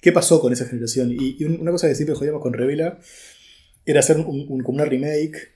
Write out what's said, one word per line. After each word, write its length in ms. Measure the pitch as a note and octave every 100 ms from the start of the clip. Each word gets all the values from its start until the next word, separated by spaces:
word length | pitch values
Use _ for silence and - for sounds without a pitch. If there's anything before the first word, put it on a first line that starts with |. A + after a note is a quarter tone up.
¿qué 100 | F3
pasó 300 | F3+ - D#3+
con 120 | B2+
esa 120 | B2
generación? 480 | B2 B2 A2+ C3 B2
Y, 240 | A#2+ C3+ C3
y 60 |
un, 160 | D3+ E3
una 100 | D#3+
cosa 180 | F3 E3+
que 60 |
siempre 220 | C3+ D3+ C#3+
jodíamos 260 | C#3 D3+
con 100 | C#3+
Revela 460 | A#2 B2+ D3 E3 - - - - - _ _ _ _
era 160 | - D3
hacer 160 | C3 D#3
un, 100 | D#3+
un, 340 | C#3 C#3+ C3+
como 140 | B2 C3+
una 100 | D3+
remake 680 | C3 C#3+ D3+ D#3 D3+ -